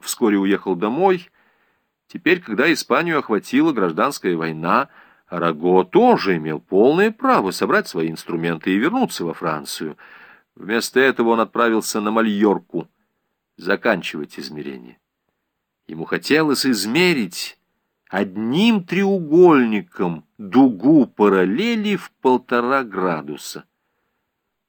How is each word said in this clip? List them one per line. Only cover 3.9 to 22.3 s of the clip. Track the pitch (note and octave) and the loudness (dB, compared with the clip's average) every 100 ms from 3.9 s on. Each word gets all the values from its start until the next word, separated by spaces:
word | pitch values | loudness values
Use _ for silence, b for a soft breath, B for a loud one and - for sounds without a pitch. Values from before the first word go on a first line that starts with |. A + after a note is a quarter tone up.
| D#2+ B2+ C#3+ G2 E2+ | 0 -4 -2 -4 -2
война, | E2 D#2 E2 A2 C#3 b b b _ | -4 -4 -2 -2 -2 b b b _
Араго | F2 E2+ D2+ F2 F#2 | -4 -2 -2 2 2
тоже | F#2 G3 B3 G#3+ G2 F2 | 4 4 4 2 0 -2
имел | D#2 D2+ | -4 -8
полное | - F#2 A#2+ E3 G#3+ | -2 2 4 4 0
право | A3 C4 A3 F#2+ | 0 0 0 0
собрать | F2 G2+ F#3+ G#3 | -4 -2 0 -2
свои | F2+ E2 | -6 -6
инструменты | D#2+ - E2+ E2+ E2 G2+ | -8 -8 -4 -4 -4 -2
и | F#2 | 0
вернуться | C#3 B3+ A#3+ - | 0 -2 -4 -4
во | E2+ | -8
Францию. | D#2 E2 D2+ C#2+ - D#2 C#2+ B B B B _ | -6 -6 -6 -8 -10 -10 -12 B B B B _
Вместо | - F#2+ A2+ - B2+ | -16 -6 -4 0 2
этого | C3+ A#2+ A#2 | 2 2 2
он | A2+ | 2
отправился | A2 A#2 A#2 A2 - A2+ | 0 0 0 0 -2 -4
на | G#2+ | -2
Мальорку | A2+ A2+ G2+ G#2+ F#2 - F2 D#2+ _ _ _ _ _ _ - | 0 0 2 2 2 -2 -10 -10 _ _ _ _ _ _ -10
заканчивать | F2+ G2 B2 F#2+ - D#2 D2 - | -4 -2 -2 -2 -4 -12 -12 -14
измерения. | C2+ D2+ C#2+ C2 B1 _ _ _ _ _ _ _ _ _ - | -14 -12 -14 -14 -18 _ _ _ _ _ _ _ _ _ -16
Ему | D#2+ | -14
хотелось | E2 F2 - D3 D#3 B2+ C#3 | -6 -6 0 0 2 0 0
измерить | A2 G#2 C#3 F3+ D3+ F#2+ - - - _ _ _ _ _ | -2 -2 0 2 0 -4 -8 -14 -16 _ _ _ _ _
одним | F#2 G2+ F#2+ A2 D3 A3+ G#3+ | -4 -4 -4 -2 2 2 2
треугольником | F3+ F3+ G3 G3 D#3 D#3+ F3+ D3 A#2 G#2+ F2 - F2+ D#2+ - - | -2 -2 0 -2 2 6 8 8 4 0 -4 -4 -4 -4 -12 -18
дугу | G2+ A#2+ C3+ G2 A#2+ D#3 A2 | 0 4 4 4 4 4 4
параллели | - G#2 F#2+ F#2 A#2+ A3+ A#3 G#2+ F3+ | 2 4 4 2 0 0 -2 -2 -4
в | - _ | -6 _
полтора | C3+ | 0